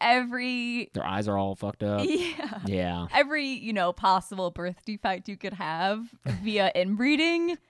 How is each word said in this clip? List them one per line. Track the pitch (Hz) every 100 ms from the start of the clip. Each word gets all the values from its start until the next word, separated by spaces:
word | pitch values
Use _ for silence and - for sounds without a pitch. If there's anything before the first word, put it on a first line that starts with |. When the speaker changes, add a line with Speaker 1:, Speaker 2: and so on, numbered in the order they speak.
Speaker 1:
every | 233 254 247 247 247 247 240 240 220
Speaker 2:
Their | - -
eyes | 95 107
are | 101
all | 98 95
fucked | 101 -
up. | 104 101 370
Speaker 1:
<laughs> |
Yeah. | 311 349 330 294 220 135
Speaker 2:
Yeah. | 101 87 87 87
Speaker 1:
Every, | 262 285 302 277
you | 262 220
know, | 208 175
possible | 175 190 185 - 196 180
birth | - 175 180 -
defect | 208 226 185 185
you | 202
could | 196
have | 185 165 160 190 214 233 - -
via | 127 208 208 190
Speaker 2:
<laughs> | -
Speaker 1:
inbreeding, | 185 208 254 302 330 339 339 339